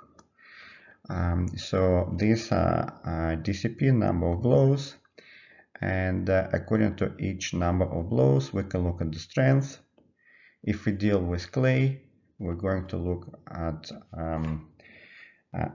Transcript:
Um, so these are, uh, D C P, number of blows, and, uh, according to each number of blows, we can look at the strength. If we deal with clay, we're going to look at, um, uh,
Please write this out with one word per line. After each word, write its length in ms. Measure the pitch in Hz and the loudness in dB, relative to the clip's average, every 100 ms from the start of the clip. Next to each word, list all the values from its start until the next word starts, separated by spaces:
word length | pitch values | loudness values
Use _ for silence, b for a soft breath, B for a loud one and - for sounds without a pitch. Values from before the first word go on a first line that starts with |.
| - _ - B B B B B B B - | -20 _ -20 B B B B B B B -8
Um, 380 | 92 90 90 90 87 | -2 0 0 -2 -4
so 560 | - 95 92 90 87 87 | -2 2 4 4 2 0
these 340 | 107 113 - | 4 2 2
are, 500 | 92 85 85 - - | 2 4 2 -2 -6
uh, 320 | - 80 82 80 | -6 -2 -2 -2
D 160 | 80 | -4
C 160 | 98 117 | -4 -4
P, 220 | - 135 | 0 2
number 400 | 123 98 87 87 | 4 2 2 0
of 100 | 85 | 0
blows, 540 | 120 135 135 139 139 - _ - B B B B B - | 2 4 4 2 -2 -14 _ -20 B B B B B -6
and, 480 | 95 95 92 92 92 | -2 0 0 0 2
uh, 180 | 92 90 | 2 2
according 420 | 92 - 110 110 - | -2 0 2 2 2
to 140 | 95 - | -4 -2
each 340 | 98 90 - | -6 -4 -4
number 320 | 90 87 90 90 | -2 0 2 0
of 240 | 82 87 | -2 -2
blows, 440 | 113 135 139 135 | 2 4 4 0
we 100 | 98 | -4
can 220 | 95 90 90 | -4 -2 -2
look 160 | 87 | -2
at 100 | 82 | -4
the 80 | 80 | -6
strength. 600 | - - 131 135 139 - _ _ _ _ b b b b | -6 0 4 4 0 -10 _ _ _ _ b b b b
If 220 | - 101 - | -6 -2 -2
we 80 | |
deal 280 | 98 104 101 | 0 2 2
with 300 | 90 87 - | 0 -4 -4
clay, 520 | 131 131 131 135 135 - _ _ - | 0 2 2 2 -2 -12 _ _ -10
we're 160 | 90 85 | -6 -4
going 320 | 95 95 90 | -2 -2 -4
to 100 | 90 | -6
look 400 | 87 87 - - - | -4 -4 -8 -20 -16
at, 400 | 82 82 78 - - - 80 | -6 -6 -6 -10 -18 -14 -8
um, 520 | 80 80 78 78 - _ B B B B B B B | -6 -4 -4 -6 -10 _ B B B B B B B
uh, 140 | - 82 | -8 -4